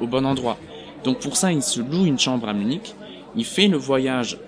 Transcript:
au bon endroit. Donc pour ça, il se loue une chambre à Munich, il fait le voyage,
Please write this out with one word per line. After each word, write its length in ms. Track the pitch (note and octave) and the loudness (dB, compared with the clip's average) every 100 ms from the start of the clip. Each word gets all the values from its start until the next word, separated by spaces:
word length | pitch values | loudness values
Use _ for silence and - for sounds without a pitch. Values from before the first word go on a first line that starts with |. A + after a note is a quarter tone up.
au 60 | A#2+ | -2
bon 180 | C3 C3+ | 0 2
endroit. 320 | C3 B2 G#2 - - - - C3 | 2 0 -4 -8 -16 -16 -6 -2
Donc 140 | B2+ | -2
pour 180 | C#3+ - | -2 0
ça, 140 | F#3+ | 2
il 100 | D#3 | 2
se 180 | - B2 | 0 -2
loue 260 | A#2+ E3+ F3+ | 0 2 4
une 140 | B2+ | 4
chambre 300 | C3 B2+ A2 | 2 0 0
à 40 | |
Munich, 420 | G#2 G#2+ E3 - - - - - A2+ | -2 0 -2 -6 -14 -16 -18 -10 -6
il 60 | |
fait 240 | - - G#3 | -2 4 4
le 80 | D3+ | 4
voyage, 640 | C3 C3+ C3 B2+ A2+ - | 2 2 2 0 -2 -6